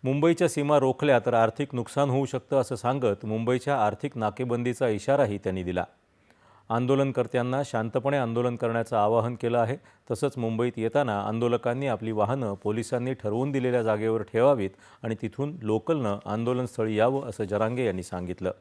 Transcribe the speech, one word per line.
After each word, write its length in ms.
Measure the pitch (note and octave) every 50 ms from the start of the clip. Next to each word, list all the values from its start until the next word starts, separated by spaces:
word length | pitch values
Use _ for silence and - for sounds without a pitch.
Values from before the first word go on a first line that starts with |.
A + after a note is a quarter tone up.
| -
मुंबईच्या 440 | C3 C3+ C#3+ D3+ E3 E3+ E3 F3+ D#3+
सीमा 300 | - D3 C#3+ C#3+ D3+ D3
रोखल्या 400 | C3+ C3+ B2+ - - D3 C3+ A#2+
तर 160 | G#2 B2 A#2
आर्थिक 400 | A#2 A2+ A2 A2 - C#3+ - -
नुकसान 360 | B2 A2+ - - C#3 C#3+ C#3+
होऊ 160 | B2 C3+ C#3
शकतं 340 | C3 - C3 - _ D3 C3+
असं 160 | B2 - C3
सांगत 500 | A2+ - A#2+ B2+ C#3+ B2 A2 G2+ G2+ -
मुंबईच्या 600 | G#2+ G#2+ A2 A2+ A2+ B2+ B2+ - C#3+ C#3+ C3 A2
आर्थिक 320 | G#2+ G#2 - - C#3+ - A#2
नाकेबंदीचा 720 | A2 G#2+ G2+ - B2+ B2+ A#2+ A#2+ A#2+ B2 A#2+ - C3+ A#2+
इशाराही 500 | G#2+ G2+ - - C#3 C#3 C#3 G#2+ G#2 G2+
त्यांनी 240 | - G2 F#2 F#2+ F2+
दिला. 220 | F2 F2+ F2+ E2+ - _ _ _ _ _ _ _ _ _ _ _ _ _ - _ _
आंदोलनकर्त्यांना 960 | A2+ A#2 B2+ B2 C#3 C3+ C#3 C3+ B2+ - B2 A2 - B2+ A#2+ B2 B2+ C3+ C#3+
शांतपणे 520 | - - A#2 A2 A2+ G#2+ C3 A2+ C#3 C#3+
आंदोलन 400 | C#3+ B2+ A#2 A2+ A#2 B2 B2 A#2+
करण्याचं 400 | A2+ - A#2 A#2 A#2 A2+ - A#2+
आवाहन 380 | A2 G#2 G#2 A2+ A#2 A2 A#2+ B2
केलं 240 | A2 - A#2 A#2 A#2+
आहे. 180 | A#2 A2 C3+ E3 _ - _ _ _ _
तसंच 280 | A#2+ - - C#3 - C3
मुंबईत 340 | A#2 A2+ A2+ A2 A#2+ B2 A#2
येताना 440 | - A2 A2+ - D3 C#3+ B2 G#2 G2+
आंदोलकांनी 680 | G2+ G#2 A2 A2+ A#2+ A#2+ A#2 A2+ - B2 A#2+ C3 C#3
आपली 260 | C#3 A#2 G2 A2+ A2 A2
वाहनं 420 | G#2+ G#2 G2+ B2+ C#3 B2+ G#2+ G2+
पोलिसांनी 600 | G2 - G#2 G#2 A2+ A2+ - - B2 A#2+ B2+ C3+
ठरवून 380 | - - G#2 G#2 A#2 C3 C#3+ C#3
दिलेल्या 300 | C3+ B2 B2+ B2 B2 A2+
जागेवर 400 | A2 G#2+ G#2 G#2+ A2+ A2 A2+ G#2
ठेवावीत 480 | - - A2+ A#2+ C#3 C#3+ B2 G2+ G2 G2 - - - - - -
आणि 120 | A2+ A2+ G#2 -
तिथून 340 | A2 - - C3+ D3 D3+ F3 A#2
लोकलनं 560 | G#2+ A2 A2 - - E3 D3+ B2+ G#2+ G2+ G2+ -
आंदोलनस्थळी 680 | - G2+ A2 A#2 A#2 B2+ B2 B2+ A#2+ - - A2 A2 A2
यावं 320 | G#2 G#2+ B2 C3+ C3+ - B2+
असं 160 | G2+ - A2
जरांगे 420 | F#2+ G2+ G2+ A2 A2 B2 B2 C3
यांनी 160 | A2 F#2 F#2 F2
सांगितलं. 480 | - - F2+ F2+ F2+ F#2 - F2+ F#2 - -